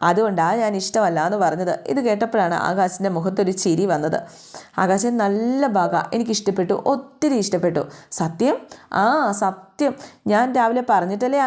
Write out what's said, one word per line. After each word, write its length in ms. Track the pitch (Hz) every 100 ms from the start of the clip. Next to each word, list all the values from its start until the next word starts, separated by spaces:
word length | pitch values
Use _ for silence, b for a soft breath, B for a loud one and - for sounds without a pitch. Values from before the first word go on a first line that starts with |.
അതുകൊണ്ടാണ് 560 | 175 175 220 185 165 226
ഞാൻ 160 | 220 196
ഇഷ്ടമല്ല 440 | 190 226 202 165 165
എന്ന് 120 | 208
പറഞ്ഞത്. 360 | 175 160 180 - -
ഇത് 100 | 269
കേട്ടപ്പോഴാണ് 540 | 240 208 233 226 175 170
ആകാശിൻ്റെ 560 | - 185 185 185 190 170
മുഖത്തൊരു 380 | 180 190 190 185
ചിരി 240 | 185 160 196
വന്നത്. 340 | 156 156 - - B B B B -
"ആകാശ്, 340 | 185 196 233
നല്ല 540 | 240 202 202 233 262 277
ബാഗാ, 360 | 202 170 170 -
എനിക്കിഷ്ടപ്പെട്ടു, 640 | - - 214 - 190 175 196 -
ഒത്തിരി 540 | 269 - - 302 254
ഇഷ്ടപ്പെട്ടു." 440 | 196 180 175 165 - B B
"സത്യം?" 460 | - 165 165 247 480 - B B
"ആ, 120 | - 208 302 247
സത്യം. 640 | 208 196 190 - - 285 247 B B -
ഞാൻ 260 | 208 254
രാവിലെ 320 | 247 226 240 247
പറഞ്ഞിട്ടല്ലേ 520 | 202 175 202 247 277